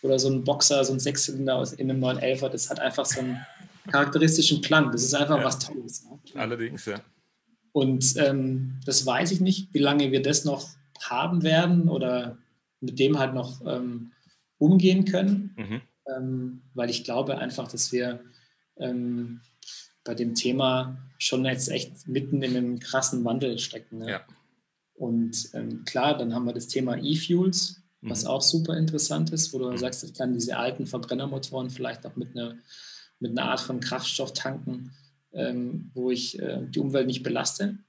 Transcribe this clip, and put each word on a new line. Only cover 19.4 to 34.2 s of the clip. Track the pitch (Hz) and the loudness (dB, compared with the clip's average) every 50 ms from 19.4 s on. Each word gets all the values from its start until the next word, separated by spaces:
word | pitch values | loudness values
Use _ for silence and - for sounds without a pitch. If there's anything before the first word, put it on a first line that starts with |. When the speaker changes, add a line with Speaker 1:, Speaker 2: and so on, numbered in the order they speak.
| _ _ _ _ - - - - - - _ _ _ | _ _ _ _ -18 -18 -18 -18 -18 -20 _ _ _
Speaker 1:
bei | 117 117 | -8 -4
dem | 113 120 117 113 | -2 -2 0 0
Thema | - - 123 127 135 135 131 127 127 127 131 - - - - _ _ | 0 0 2 2 4 4 4 4 2 0 -2 -8 -12 -14 -18 _ _
schon | - - 135 127 131 | -2 0 0 2 2
jetzt | 131 127 127 - - | 0 0 0 -2 -2
echt | - 127 - - - - - - | -2 -4 -4 -6 -12 -16 -8 -4
mitten | 127 139 135 131 143 135 | -2 -2 -2 0 -2 0
in | 135 127 127 | 0 0 0
einem | 127 123 123 123 120 | 0 0 -2 -2 -6
krassen | - - - 131 131 - - 123 117 | -6 -2 -2 0 0 0 0 0 0
Wandel | 117 117 131 139 127 117 - | 0 0 0 0 -2 -2 -4
stecken, | - - - 113 - _ 113 110 | -6 -8 -10 -14 -16 _ -12 -10
ne? | 113 - | -8 -6
Speaker 2:
Ja. | 101 92 - _ - _ _ _ _ _ _ _ _ _ _ _ _ | -6 -8 -8 _ -20 _ _ _ _ _ _ _ _ _ _ _ _
Speaker 1:
Und, | - 131 120 117 117 117 113 - - - - | -8 -4 0 0 0 0 0 -2 -6 -6 -6
ähm, | - 117 113 113 113 - - | -8 -8 -6 -6 -8 -8 -8
klar, | - - 127 127 147 147 | -4 0 2 2 2 2
dann | - 120 117 113 | 2 -2 -2 -2
haben | 123 123 | -2 -2
wir | 120 120 | -2 -4
das | 127 - - | -4 -8 -4
Thema | - 139 127 123 120 | -2 -2 0 0 -2
E-Fuels, | - - 139 160 160 - - 175 175 185 190 180 - - - - - _ _ _ _ | -2 0 0 0 0 2 2 2 4 4 2 2 0 -2 -2 -4 -12 _ _ _ _
was | - 110 117 - | -8 -6 -4 -4
Speaker 2:
Mhm. | - - | -2 -2
Speaker 1:
auch | 131 135 | 0 2
super | - - - 165 160 165 165 165 | 2 4 4 2 0 0 2 2
interessant | 160 156 160 147 147 - 151 156 160 160 | 2 2 2 0 0 0 0 0 0 0
ist, | 160 156 - - | 2 0 -2 0
wo | - 131 | -2 -4
du | 127 123 | -2 -2
Speaker 2:
Mhm. | 123 | -2
Speaker 1:
sagst, | 120 123 127 127 - - | -2 -4 -4 -4 -6 -12
ich | - - | -12 -6
kann | - 131 127 | -4 -2 -2
diese | 123 117 113 123 - | 0 0 -2 -2 -2
alten | 120 120 127 127 - 131 | -2 -2 -2 -2 -4 -6
Verbrennermotoren | 117 - 123 117 - 123 127 139 147 139 135 131 - 131 131 127 127 | -6 -6 -8 -4 -4 -4 -4 -4 -4 -6 -6 -8 -6 -6 -6 -6 -6
vielleicht | 127 127 127 123 120 - - | -6 -6 -6 -6 -6 -8 -12
auch | - - | -12 -8
mit | 127 117 123 123 | -8 -10 -8 -8
einer, | 120 117 117 117 - _ _ - - - - - - - _ _ _ | -8 -8 -8 -10 -14 _ _ -20 -20 -20 -20 -20 -20 -20 _ _ _
mit | 127 117 | -6 -4
einer | 113 127 131 123 | -2 -2 0 0
Art | 127 123 | 0 -2
von | - - 131 123 | -2 -6 -6 -6
Kraftstoff | - - 131 127 - - - - | -4 -4 -6 -4 -4 -4 -4 -4